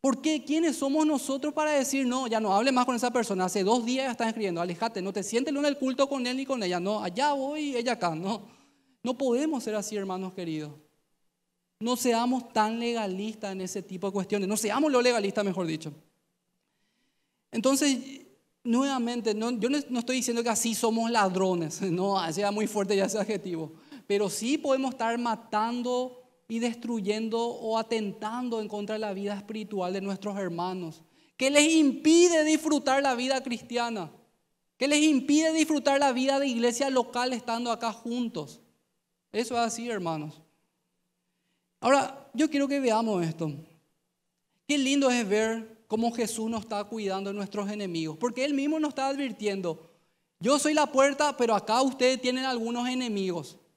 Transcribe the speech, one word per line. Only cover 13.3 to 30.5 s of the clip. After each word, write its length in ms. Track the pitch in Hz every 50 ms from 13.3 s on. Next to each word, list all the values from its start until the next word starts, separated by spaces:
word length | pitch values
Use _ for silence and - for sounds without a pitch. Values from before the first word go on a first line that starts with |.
| 214 214 - 196
en 100 | 190 190
ese 220 | 190 185 - 202 180
tipo 240 | - 190 180 196
de 60 | 196 190
cuestiones. 340 | 196 180 - 202 208 190
No 100 | 185 214
seamos 340 | 202 220 208 208 262 302 302
lo 100 | 269 240
legalistas, 440 | 247 247 240 226 202 196 190 214 202
mejor 220 | 202 180 185 180
dicho. 260 | 160 160 156 - 156 143 - _ _ _ _ _ _ _ _ _ _ _ _ _ _ _ _ _ _ _ _ _ _ _ _ _ _ _ _ _ _
Entonces, 480 | - 226 214 262 277 269 302 285 269 233 - - - - - - _ _ _ _ _ _ _
nuevamente, 720 | 240 226 247 269 277 269 254 233 233 240 240 202 220 214
no, 160 | 214 220 240
yo 180 | 254 220 196 254
no, 80 | 277 294 277 -
no 100 | 254 240
estoy 160 | 233 - 254
diciendo 260 | 262 - 247 233 233
que 80 | 233 240
así 240 | 220 - - 226 220
somos 380 | - - 226 226 226 226 226
ladrones. 680 | 233 226 202 190 180 185 190 185 185 175 165 151 - -
<laughs> 100 | 196 190
No, 280 | 165 180 190 196 196 190 175 165 151
sea 180 | 185 208 202
muy 160 | 208 214 220
fuerte 280 | 202 - 214 196 185 208
ya 100 | 196 190
ese 140 | - 196 214
adjetivo, 540 | 190 208 214 185 - 185 170 160 160 151 156 - _ - 285 254 -
pero 220 | - 202 202 214 185
sí 280 | - - 220 240 294
podemos 340 | 302 311 285 269 262 269 262
estar 260 | 262 - 226 226 233
matando 1040 | 240 240 233 220 214 - - - 214 214 233 240 247 240 247 247 247 254 254 254 - - _ _ _ _
y 120 | - 226 233
destruyendo 800 | 233 240 226 233 - 226 240 220 190 202 214 220 226 220 226 226
o 380 | 233 240 233 - 233 220 220
atentando 840 | 226 226 226 233 226 214 202 196 - 214 214 226 247 254 240 226 220
en 60 | 214
contra 260 | 208 208 208 202 202 220
de 40 | 214
la 140 | 220 208 196
vida 220 | 196 202 202 208
espiritual 580 | 196 202 - 220 220 214 - 208 190 180 180 190
de 80 | 196
nuestros 360 | 190 196 196 190 196 208 196
hermanos, 640 | 202 196 180